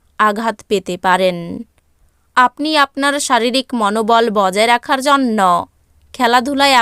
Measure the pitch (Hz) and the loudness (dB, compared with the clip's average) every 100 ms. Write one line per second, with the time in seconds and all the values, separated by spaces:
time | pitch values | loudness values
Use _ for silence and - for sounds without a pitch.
0 | _ - 214 208 226 214 - 202 185 180 | _ -2 -2 0 -4 -6 -4 -4 -4 -4
1 | 190 180 185 175 170 196 233 _ _ _ | 0 2 2 -2 -8 -12 -14 _ _ _
2 | _ _ _ - 247 - 302 311 277 - | _ _ _ 0 0 0 -2 0 0 -2
3 | 277 285 - 247 233 254 254 247 208 208 | -4 -2 -2 0 0 -2 -4 -2 -2 -2
4 | 220 233 233 208 190 185 226 240 - 269 | 0 2 2 0 0 0 0 0 0 -2
5 | 262 277 254 214 185 175 - _ _ _ | 0 0 0 0 2 0 -4 _ _ _
6 | _ - 247 247 233 277 277 262 | _ -4 0 2 0 0 2 2